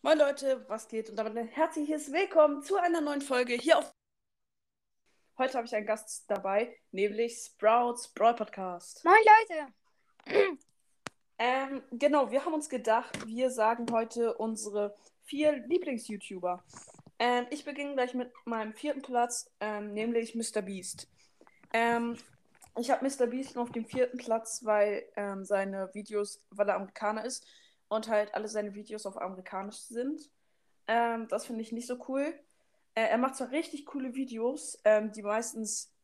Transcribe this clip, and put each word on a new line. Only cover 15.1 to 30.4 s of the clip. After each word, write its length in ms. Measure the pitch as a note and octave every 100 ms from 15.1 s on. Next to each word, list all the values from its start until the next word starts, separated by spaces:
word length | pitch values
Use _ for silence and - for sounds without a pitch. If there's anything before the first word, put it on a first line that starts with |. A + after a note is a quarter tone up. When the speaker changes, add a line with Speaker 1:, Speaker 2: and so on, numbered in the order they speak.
| _
Speaker 1:
vier 340 | - C#4+ D4+ C#4+ A3+
Lieblings-YouTuber. 960 | F4+ F4 A#3 - G#3 - F#3 F3 F3+ _ - - - - _
Ähm, 300 | A#3+ B3 B3
ich 160 | C#4+ D4
beginne 300 | C4+ C#4+ C4+
gleich 180 | B3
mit 180 | B3+ B3 - -
meinem 280 | A3+ G#3+
vierten 280 | G#3+ D4+ C#4+
Platz, 500 | C4+ A#3+ A#3+ A#3+ - _
ähm, 320 | G#3+ G#3 G#3
nämlich 420 | G#3 A3+ A#3 A3+ A3+
Mister 260 | A3+ G#3+
Beast. 480 | F#3+ G3 F#3 - - _ _ _ - _ _
Ähm, 420 | A3+ A#3 A#3 A#3 A#3 - _ _ _ - -
ich 140 | B3
hab 100 | B3+
Mister 240 | C4+ C#4 A#3
Beast 300 | B3+ C4+ B3+
nur 80 |
auf 80 | A#3+
dem 140 | A#3 A3+
vierten 340 | C4 B3 B3+
Platz, 440 | A#3+ A3+ A3+ -
weil, 480 | A3 G#3 G#3 G3+ - -
ähm, 260 | G3+ G3
seine 500 | G3 G3 G3 G3 F#3+ G3+
Videos, 500 | G3+ G#3 G3+ - _
weil 180 | G3 G3+
er 60 | F#3
Amerikaner 500 | G3 - G#3+ G#3+ A3+
ist 200 | C4 - - _ _ _
und 200 | A3 A3
halt 260 | G#3+ G#3
alle 140 | - G#3+
seine 260 | G#3+ G#3
Videos 320 | G3+ G#3 G#3+ G3
auf 140 | F#3+
Amerikanisch 600 | F#3 F#3 F#3 F#3+ G3 -
sind. 500 | - A#3 C4+ D4+ - _